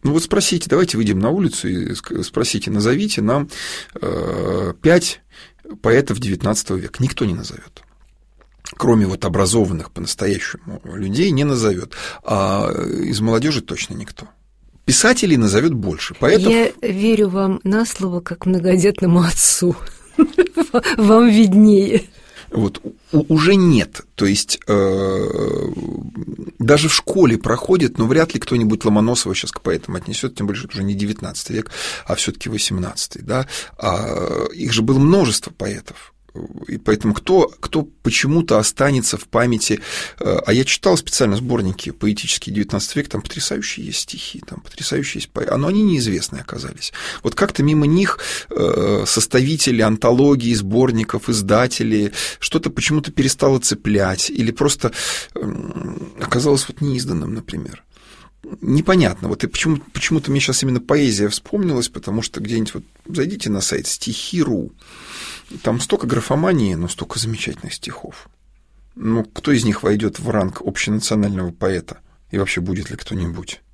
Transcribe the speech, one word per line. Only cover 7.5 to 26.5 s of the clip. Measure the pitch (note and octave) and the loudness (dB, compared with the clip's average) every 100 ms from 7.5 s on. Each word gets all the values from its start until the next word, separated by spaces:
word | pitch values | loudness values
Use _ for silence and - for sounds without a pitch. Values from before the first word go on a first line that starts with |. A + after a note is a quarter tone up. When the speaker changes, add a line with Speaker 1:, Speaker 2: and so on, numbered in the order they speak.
| - - - _ _ _ _ _ _ _ _ - - | -14 -20 -20 _ _ _ _ _ _ _ _ -20 -2
Speaker 1:
Кроме | A#2 A2+ G2 | 2 4 4
вот | F#2 G2+ | 0 -2
образованных | F2 F#2+ A2+ F#2 E2 D#2+ | 0 2 2 2 -2 -8
по-настоящему | - E2+ - G2+ G2 - - - - | -10 -8 -4 -2 -2 -6 -10 -14 -16
людей | - F#2+ F#2+ A2 G3 | -12 -8 -4 0 2
не | C#3 | 2
назовёт. | D3 C3 A2 F2+ - - - - | 2 2 0 0 -6 -12 -12 -10
А | - G#2 G2 F#2+ G#2 | -4 0 0 0 -2
из | - F2 - - G#2 | -2 -4 -4 -2 0
молодёжи | A2 A2+ C#3+ C#3 | 0 2 0 -2
точно | - - - | -4 -10 -8
никто. | - G#2+ - - _ _ _ _ _ - | -10 -12 -16 -20 _ _ _ _ _ 0
Писателей | B2 B3 B3 G3+ C#3+ | 4 4 4 4 4
назовёт | G#2+ G2+ D#3 | 6 4 2
больше, | C3 F#2+ D#2 - | 0 -4 -6 -8
поэтов | - B2+ G3 G3 | 0 4 4 6
Speaker 2:
Я | A#3 A#3 - | 4 2 0
верю | A#3+ F#3+ G#3+ A3 G#3 | -4 0 2 4 2
вам | F#3 F#3+ F#3+ | 2 0 0
на | F#3+ G#3+ | 0 0
слово, | A#3 - F#3+ F3 | 0 -2 -4 -4
как | F3 E3+ F#3 | -6 -6 0
многодетному | F#3 F3 F3+ F#3+ G3+ F#3 F3 | 2 4 4 4 2 4 4
отцу. | E3+ - - - F3 - - - - - | 4 4 2 2 0 -2 -8 -16 -8 2
<laughs> | D#4 - F4+ - E4 A#3+ - C4+ | 2 4 2 2 0 0 0 2
Вам | G#3 A3 A#3+ | 6 8 8
виднее. | G#3+ G#3+ F#3+ G#3+ G3+ G3 - - - - - - | 8 8 8 8 8 6 2 0 -20 -20 -20 -8
Speaker 1:
Вот, | - G2+ - - - _ | -2 -2 -2 -14 -16 _
у-, | D#3 - | 0 4
уже | D#3 D#3+ | 4 6
нет. | G3 F3+ C3 D#2+ - - | 6 6 6 2 -8 -16
То | - | -2
есть, | G2+ G2+ - - - | 0 2 -2 -6 0
э, | G2+ G2 F#2+ G2 F#2+ G#2 - - - - - - - - - - - - | 2 2 2 0 0 -2 -2 -2 -2 -4 -6 -8 -8 -10 -10 -10 -10 -14